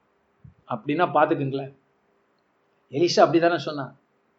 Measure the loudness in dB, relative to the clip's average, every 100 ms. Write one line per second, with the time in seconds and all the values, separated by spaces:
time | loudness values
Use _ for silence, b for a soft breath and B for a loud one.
0 | _ _ _ _ -20 _ -12 -10 -6 -2
1 | 0 2 2 0 -4 -6 -10 -16 _ _
2 | _ _ _ _ _ _ _ _ _ -2
3 | 0 4 4 4 2 -2 -6 -10 -10 -14
4 | _ _ _